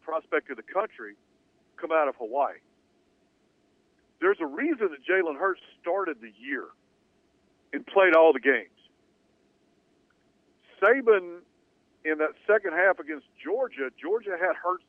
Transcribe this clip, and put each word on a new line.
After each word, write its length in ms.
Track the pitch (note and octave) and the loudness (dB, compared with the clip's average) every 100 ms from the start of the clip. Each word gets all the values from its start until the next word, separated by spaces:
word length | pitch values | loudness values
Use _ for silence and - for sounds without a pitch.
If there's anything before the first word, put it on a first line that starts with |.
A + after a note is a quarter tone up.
prospect 480 | - D#3+ - D#3 - | -8 -8 -4 -4 -4
in 80 | B2+ | -10
the 60 | |
country 520 | - F#3 G#3+ - A2 G#2 _ _ _ _ _ - | -8 -4 -6 -8 -18 -20 _ _ _ _ _ -12
come 160 | E3 | -2
out 160 | D#3+ D3 | 0 0
of 80 | - | -2
Hawaii. 380 | A2+ C3 B2+ F2+ _ _ _ _ _ _ _ _ _ _ _ _ _ _ _ _ | -6 -2 -2 -4 _ _ _ _ _ _ _ _ _ _ _ _ _ _ _ _
There's 200 | F3+ G4+ | 0 0
a 60 | D#4 | -4
reason 420 | C#4+ D4 C#4+ G#3 C#3+ | -4 -4 -2 -4 -4
that 80 | |
Jalen 340 | - F#3 E3+ C#3 | -2 -2 -2 -2
Hurts 220 | F#3+ F3+ - _ | -4 -4 -10 _
started 400 | - F#3 F#3 C3+ | -6 -4 -4 -8
the 100 | A2+ G#2 | -14 -18
year 240 | B2+ C3+ E2+ _ _ _ _ _ _ _ _ _ _ | -10 -10 -10 _ _ _ _ _ _ _ _ _ _
and 120 | C#3 - | -12 -4
played 280 | G3 F#3+ | 2 4
all 180 | D#3+ D#3+ | 6 6
the 80 | C3+ | 6
games. 300 | B2 B2+ G2 _ _ _ _ _ _ _ _ _ _ _ _ _ _ _ _ _ _ _ _ - | 2 0 -2 _ _ _ _ _ _ _ _ _ _ _ _ _ _ _ _ _ _ _ _ 0
Saban, 600 | G3 C4+ A#3 G#3 F3 F3 - _ _ _ _ _ D#3 | 4 4 4 4 2 -12 -20 _ _ _ _ _ -4
in 100 | D#3 | -2
that 160 | D#3 - - | -2 -2 0
second 260 | G#3+ G3 | 2 2
half 260 | D#3+ F#3+ F3+ | 2 2 2
against 280 | D3+ D3+ - _ | -4 -12 -14 _
Georgia, 460 | C#3 A3 B3+ C#3 C3 - | -6 -4 -4 -4 -8 -8
Georgia 380 | D3 A3 G#3 F3 | -4 -4 -4 -2
had 160 | F3+ D#3+ | -2 -2
Hurts 280 | F3 F3+ | -2 -4